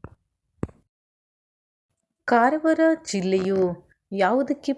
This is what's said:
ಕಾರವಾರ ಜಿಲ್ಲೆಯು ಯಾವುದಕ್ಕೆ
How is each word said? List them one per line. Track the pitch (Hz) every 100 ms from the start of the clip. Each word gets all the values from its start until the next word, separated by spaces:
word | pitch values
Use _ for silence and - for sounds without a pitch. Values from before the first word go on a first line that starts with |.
| - _ _ _ _ _ - - _ _ _ _ _ _ _ _ _ _ _ _ _ _ -
ಕಾರವಾರ | 240 240 302 320 320 320 320 -
ಜಿಲ್ಲೆಯು | 196 185 190 190 190 185 175 _ _ _
ಯಾವುದಕ್ಕೆ | 196 185 247 262 294 -